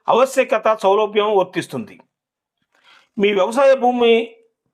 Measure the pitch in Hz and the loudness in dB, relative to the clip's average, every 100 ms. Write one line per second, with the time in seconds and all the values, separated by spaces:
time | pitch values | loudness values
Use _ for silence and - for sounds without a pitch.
0 | - 220 262 269 247 220 220 220 190 202 | -2 0 0 -2 -2 -2 -2 0 0 0
1 | 208 208 208 202 180 175 139 131 98 90 | 0 -2 0 0 -2 -4 -8 -10 -12 -18
2 | _ _ _ _ _ _ _ _ _ _ | _ _ _ _ _ _ _ _ _ _
3 | _ - 202 196 196 233 269 262 247 247 | _ -4 -2 0 -2 2 2 2 0 2
4 | 233 226 226 - _ _ _ | 2 2 0 -12 _ _ _